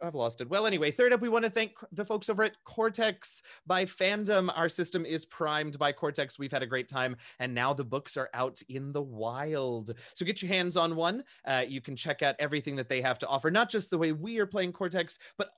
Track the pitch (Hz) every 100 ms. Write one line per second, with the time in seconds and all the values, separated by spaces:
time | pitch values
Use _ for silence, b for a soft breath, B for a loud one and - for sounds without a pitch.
0 | 170 151 117 117 123 190 214 180 151 147
1 | 247 240 233 226 226 226 220 - - 170
2 | 202 214 - 208 220 - - - 226 226
3 | 220 - - - B B - 185 185 -
4 | 185 208 208 196 180 156 165 - 170 180
5 | 156 160 - - 156 151 151 143 147 143
6 | 156 147 135 - 139 139 123 127 123 135
7 | 127 120 B B 127 120 127 143 123 135
8 | - 143 131 120 131 - - 131 139 143
9 | 139 107 113 127 151 151 127 117 107 117
10 | B - 175 - 185 190 180 170 165 160
11 | 170 226 - B - 131 127 135 143 127
12 | 160 143 143 - 147 147 147 139 120 131
13 | 127 123 - 135 160 196 233 220 - 175
14 | 160 156 208 226 202 202 180 - 180 180
15 | 170 - B - 196